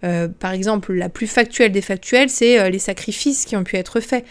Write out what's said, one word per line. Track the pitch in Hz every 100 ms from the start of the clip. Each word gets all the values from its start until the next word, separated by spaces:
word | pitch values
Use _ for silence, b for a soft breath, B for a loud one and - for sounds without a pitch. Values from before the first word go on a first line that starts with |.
Euh, | 180 170 170
par | - 185
exemple, | 185 196 214 -
la | 180 175
plus | - 214
factuelle | - 233 - 226
des | 196
factuelles, | 190 190 - 247 269
c'est, | - 240 240
euh, | 190
les | 190
sacrifices | - 190 - - 285 269
qui | - 208
ont |
pu | 185 190
être | 185 233
faits | 226 247 240